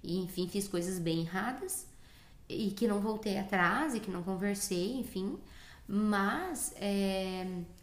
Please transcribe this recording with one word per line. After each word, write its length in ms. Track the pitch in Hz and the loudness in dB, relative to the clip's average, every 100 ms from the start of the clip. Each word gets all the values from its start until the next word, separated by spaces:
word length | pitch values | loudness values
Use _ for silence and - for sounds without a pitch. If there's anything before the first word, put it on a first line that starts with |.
E, 140 | - 180 | -2 -2
enfim, 300 | 180 - 180 | 0 -2 0
fiz 180 | 202 196 | 0 0
coisas 300 | 175 175 185 | 0 0 0
bem 240 | 165 165 | 2 2
erradas. 640 | 165 185 220 262 381 - - - - - - - - | 0 0 -2 -2 -4 -6 -8 -18 -20 -20 -20 -20 -8
E 220 | - 208 | -2 -2
que 160 | 196 226 | 2 2
não 120 | 208 | 4
voltei 380 | 214 214 214 202 | 0 0 0 0
atrás 560 | 196 190 175 226 311 | 2 4 6 4 2
e 60 | 233 | 0
que 100 | - | -2
não 140 | 180 | -2
conversei, 720 | 175 185 202 202 - 180 190 262 | -2 0 0 0 0 2 2 0
enfim. 420 | - 190 196 311 - - - - - | -4 -2 -4 -4 -10 -18 -18 -16 -2
Mas, 840 | 202 214 202 196 269 370 302 - - | 2 4 4 4 2 -2 -2 -4 -2
é, 680 | 202 196 196 190 190 185 185 180 170 - | 0 2 2 2 0 -2 -4 -4 -6 -12